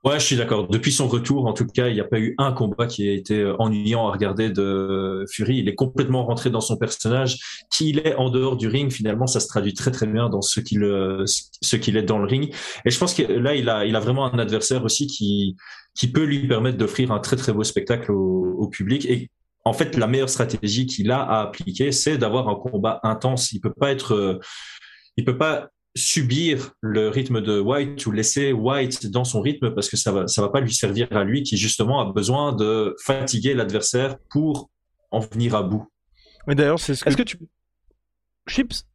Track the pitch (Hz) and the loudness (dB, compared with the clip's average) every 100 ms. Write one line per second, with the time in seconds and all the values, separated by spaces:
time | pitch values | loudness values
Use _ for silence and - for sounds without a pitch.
0 | 139 147 - 127 117 107 90 107 - 131 | 2 2 2 0 2 0 2 0 2 0
1 | 127 120 120 139 120 107 120 - 123 107 | 2 0 0 0 2 0 0 2 2 0
2 | 101 113 110 - 139 127 110 95 117 - | 0 0 0 0 0 2 -2 0 -4 0
3 | 101 101 95 107 101 - 113 107 104 117 | 0 0 0 0 0 0 0 2 0 0
4 | 110 98 101 95 110 95 98 98 98 98 | 0 0 -2 0 0 0 0 0 0 -2
5 | 95 95 101 - 107 131 - - 131 - | -2 -4 -6 -4 0 2 0 0 0 0
6 | 131 131 117 117 131 113 - 110 110 - | 0 0 0 0 0 0 -2 -2 -2 -2
7 | 113 123 131 127 - - - - 156 147 | 0 2 0 -2 -8 -16 -6 0 2 2
8 | 156 - 127 123 131 123 110 127 139 - | 0 0 2 2 0 0 0 0 -2 -2
9 | 107 107 127 113 - - 101 95 - 127 | -2 0 0 0 0 -2 -2 0 -2 0
10 | 110 110 120 101 98 - 107 104 101 98 | 0 0 0 0 0 -2 0 0 2 2
11 | 95 95 98 - - - - 110 - 110 | 0 0 -2 -2 -4 -6 -2 0 2 0
12 | 208 107 101 131 147 - - - 117 123 | 2 0 2 0 -2 -6 -12 -2 0 2
13 | 180 - 143 117 127 147 120 107 104 110 | 0 2 2 2 2 2 2 2 2 2
14 | 107 131 131 123 107 107 - 131 113 - | 2 2 2 0 0 0 0 0 0 0
15 | 139 - 101 101 98 92 - - - - | -2 -2 0 2 0 -4 -14 -20 -16 -2
16 | 127 127 156 143 127 117 120 113 110 - | -2 0 0 0 0 2 0 0 -2 0
17 | 123 104 - 123 - 104 107 - - 120 | 0 0 -2 -2 0 0 0 -2 -2 -2
18 | 120 101 95 92 92 92 104 - 95 135 | 0 0 2 0 0 -2 -4 -4 -2 0
19 | 135 123 120 _ _ _ 113 113 156 120 | 0 -2 -2 _ _ _ -2 0 0 2
20 | 110 131 131 - 113 117 104 110 127 - | 2 2 0 0 0 0 -2 0 -2 0
21 | 104 127 - 110 104 - - 90 139 135 | 0 0 2 0 0 -6 -8 -2 0 2
22 | - 151 117 120 110 101 127 110 110 113 | 2 2 2 2 0 -2 -2 0 0 0
23 | 110 110 127 127 - 104 - - 139 135 | 0 0 0 0 -2 -2 -6 0 0 0
24 | - 107 98 90 - - - - - - | 0 2 2 -2 -6 -16 -16 -18 -20 -20
25 | _ - 123 123 156 151 - _ _ - | _ -2 0 2 0 0 -6 _ _ -4
26 | - - 127 131 170 135 - _ 110 107 | 0 0 2 2 2 0 -4 _ -2 0
27 | 107 131 127 117 101 104 101 143 143 139 | 2 0 0 0 2 2 2 0 0 -4
28 | 117 104 110 - 139 123 113 139 131 - | -2 0 0 2 0 2 2 0 -2 -4
29 | - 120 127 110 131 143 117 101 98 95 | -2 -2 0 0 -2 0 -2 0 -2 0
30 | - 98 92 - 101 139 127 - 104 101 | 0 0 0 0 2 0 0 0 0 0
31 | 120 107 98 131 139 101 107 - 110 139 | 0 0 2 0 0 0 0 0 0 2
32 | 104 95 98 135 147 120 107 110 104 - | 0 0 0 2 0 0 2 2 0 -4
33 | - 135 131 120 131 131 104 101 - 123 | -2 -2 0 0 0 0 0 0 0 0
34 | 131 131 _ 143 156 143 - _ _ _ | -2 -4 _ 0 0 -2 -6 _ _ _
35 | _ 110 110 110 120 107 92 107 - _ | _ -4 -2 -2 0 0 0 -2 -4 _
36 | _ _ _ _ - 143 147 165 - 135 | _ _ _ _ 0 2 4 2 0 -2
37 | - 139 233 175 165 _ _ _ _ _ | 2 2 0 -4 -14 _ _ _ _ _
38 | _ _ _ _ - - 247 - - | _ _ _ _ -6 -2 -2 -4 -12